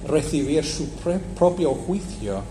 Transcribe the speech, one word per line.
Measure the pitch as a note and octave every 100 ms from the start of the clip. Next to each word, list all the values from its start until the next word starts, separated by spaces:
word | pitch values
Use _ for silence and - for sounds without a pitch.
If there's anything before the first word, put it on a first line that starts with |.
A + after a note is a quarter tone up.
| -
recibir | D3+ C3+ D3 C3+ D#3 C#3+
su | - D#3+
pre-, | - F3 F3+
propio | F3+ - F3 F3+ D#3+
juicio | C3 - G3 F#3+ - G#2 G2 G#2+